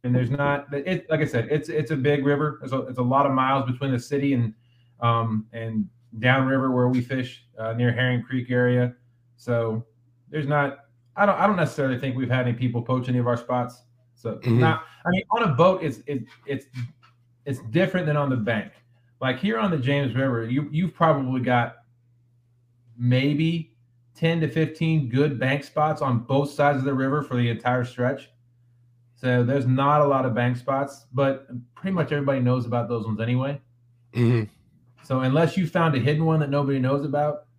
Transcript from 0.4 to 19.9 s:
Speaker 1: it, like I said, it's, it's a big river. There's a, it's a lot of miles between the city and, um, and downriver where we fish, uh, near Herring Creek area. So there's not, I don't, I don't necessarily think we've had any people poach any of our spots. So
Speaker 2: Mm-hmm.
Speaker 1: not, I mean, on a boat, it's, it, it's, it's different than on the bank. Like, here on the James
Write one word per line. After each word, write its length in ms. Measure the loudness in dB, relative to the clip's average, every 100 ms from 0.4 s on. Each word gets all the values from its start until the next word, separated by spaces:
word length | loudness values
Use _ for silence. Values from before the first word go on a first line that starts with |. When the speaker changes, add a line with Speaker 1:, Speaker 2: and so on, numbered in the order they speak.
| 0 0 -4
Speaker 1:
it, 360 | -6 -4 -4 -2
like 120 | -2
I 60 | 0
said, 200 | -2 0
it's, 180 | -2 -2
it's 240 | -4 -2
a 40 | 0
big 280 | 2 2
river. 340 | 2 2 0 -4
There's 120 | -6
a, 80 | -6 -6
it's 120 | -2
a 40 |
lot 220 | 2 2
of 80 | 2
miles 380 | 2 2 0 0
between 220 | -2 -2
the 80 | -2
city 320 | -2 0 2
and, 200 | 2 0 -4 _ _ _ _
um, 460 | 0 2 0 -4 -6
and 360 | -10 -6 -4 -4 _ _ -2
downriver 540 | 2 4 4 0 0
where 160 | 2 2
we 120 | 2
fish, 460 | -2 -6 -6 -12 _ -8
uh, 160 | -6
near 180 | 0 0
Herring 300 | 2 0 0
Creek 280 | -2 -6 -2
area. 440 | 2 2 2 0 -4 _ _ _ _
So 480 | -4 -2 0 -4 -8 _ _ _ _
there's 200 | -6 -2
not, 300 | 0 0 -4 _ _ _
I 100 | 0
don't, 140 | 2 4
I 80 | 2
don't 100 | 2
necessarily 420 | -2 -2 -2 -2
think 180 | -4 -4
we've 140 | 0
had 180 | 0 0
any 80 | -2
people 260 | -2 -4
poach 260 | -2 -4 0
any 100 | 0
of 100 | 0
our 80 | -2
spots. 460 | -2 -4 -4 -10 _ _ _
So 220 | _ -10 -6
Speaker 2:
Mm-hmm. 240 | 0 4
Speaker 1:
not, 240 | 4 0 -6 -8
I 60 | -4
mean, 120 | -4 -2
on 100 | 0
a 120 | 0
boat, 280 | 4 4 4
it's, 160 | -2 -8 -8
it, 180 | -8 -8 -18 -10
it's, 200 | -10 -10 -12 -12 _ _ _ _ _
it's 140 | -10 -10 -2
different 360 | 0 2 0 0
than 100 | 0
on 140 | 0
the 60 | -2
bank. 360 | 0 -2 -4 -14 _ _ _ _
Like, 200 | -4 -2
here 180 | -2 0
on 120 | 0
the 60 | 0
James 360 | 0